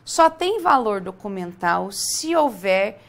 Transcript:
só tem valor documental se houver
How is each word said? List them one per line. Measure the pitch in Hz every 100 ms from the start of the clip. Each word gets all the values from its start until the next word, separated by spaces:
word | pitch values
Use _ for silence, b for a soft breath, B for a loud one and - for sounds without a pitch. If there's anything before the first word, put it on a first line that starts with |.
só | B - 330
tem | 320 359 427
valor | 339 277 226 196
documental | 185 185 208 190 175 180 175 180 190
se | 196 - - 320 339
houver | 285 196 190 185 202 -